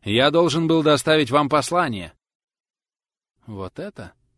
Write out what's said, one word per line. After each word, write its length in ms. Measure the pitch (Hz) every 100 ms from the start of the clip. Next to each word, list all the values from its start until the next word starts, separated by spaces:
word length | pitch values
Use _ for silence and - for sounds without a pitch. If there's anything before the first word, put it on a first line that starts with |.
«Я 280 | 98 110 139
должен 360 | 165 170 147 160
был 160 | 165
доставить 480 | 151 143 - 156 131
вам 180 | 143 143
послание». 640 | 151 127 175 160 104 82 _ _ _ _ _ _ _ _ _ _ _ _ _ -
«Вот 340 | 101 92 -
это?» 340 | 101 - 90 _ _